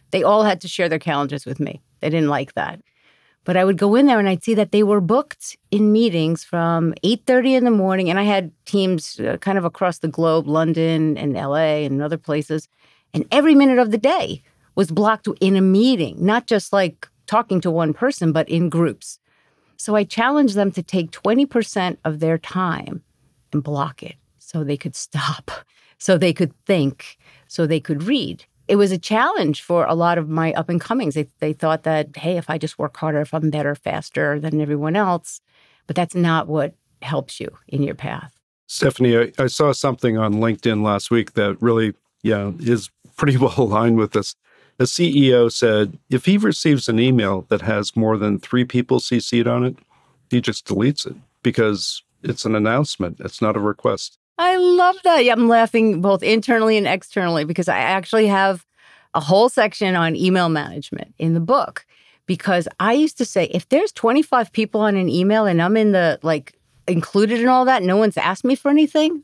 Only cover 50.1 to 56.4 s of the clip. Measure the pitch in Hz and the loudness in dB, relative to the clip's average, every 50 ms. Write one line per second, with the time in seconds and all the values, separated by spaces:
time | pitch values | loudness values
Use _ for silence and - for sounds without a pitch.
50.1 | _ _ _ _ - 123 110 - 107 - - - 98 95 107 135 147 - - - | _ _ _ _ -2 0 0 -2 -4 -6 -8 -6 -2 0 0 0 0 -2 -8 -10
51.1 | - - - _ _ _ - 120 110 - 113 107 104 92 - - - - - _ | -12 -16 -20 _ _ _ -4 -2 0 2 2 2 0 -2 -4 -8 -10 -12 -14 _
52.1 | _ _ - - 110 - - 113 110 107 104 110 117 131 151 - - - 95 85 | _ _ -8 -8 -8 -6 -4 -2 0 0 0 0 0 0 0 -2 -4 -6 -6 -8
53.1 | - - - 95 - - 113 107 107 104 101 107 101 - - 120 104 - - - | -8 -10 -14 -14 -6 -2 -2 -2 0 0 -2 -2 -4 -2 -2 -2 -2 -2 -6 -12
54.1 | - _ _ _ _ - 339 359 370 370 359 359 349 359 359 359 370 381 - 370 | -16 _ _ _ _ -2 0 0 2 2 4 4 4 4 4 2 2 2 2 2
55.1 | 339 302 240 240 233 226 240 233 233 226 226 220 - 233 220 220 202 160 180 202 | 4 4 4 4 4 4 4 4 6 4 4 2 2 2 2 2 2 2 2 2
56.1 | 196 180 190 202 220 226 | 2 2 2 0 0 0